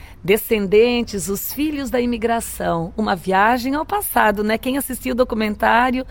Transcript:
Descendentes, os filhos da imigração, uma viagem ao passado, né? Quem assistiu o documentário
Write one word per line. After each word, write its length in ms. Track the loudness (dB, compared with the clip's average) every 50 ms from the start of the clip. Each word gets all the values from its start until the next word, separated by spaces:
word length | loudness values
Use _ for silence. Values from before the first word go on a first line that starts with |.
| -20 -20 -18 -6 0
Descendentes, 1040 | 2 2 2 2 0 0 0 2 4 6 6 6 6 4 0 -2 -4 -4 -6 -4 -4
os 240 | -4 -6 -6 -8
filhos 360 | -4 -4 -2 -2 -2 -4 -4 -2
da 120 | -2 -2
imigração, 920 | 0 -2 -2 -2 0 0 0 -2 -4 -6 -8 -4 -2 -2 0 -2 -2 -4 -4
uma 180 | -2 -2 -2 -2
viagem 640 | -2 0 0 4 4 4 4 4 2 0 -2 -4
ao 100 | -4 -4
passado, 560 | -2 -4 -4 -4 0 2 4 4 4 2 2
né? 160 | 0 0 -2 -2
Quem 200 | -2 -2 -2 -2
assistiu 340 | -4 -6 -8 -8 -6 -4
o 40 | 0
documentário 880 | 0 0 0 0 -2 -2 -2 -2 0 2 4 4 4 4 2 0 -2 -4 -8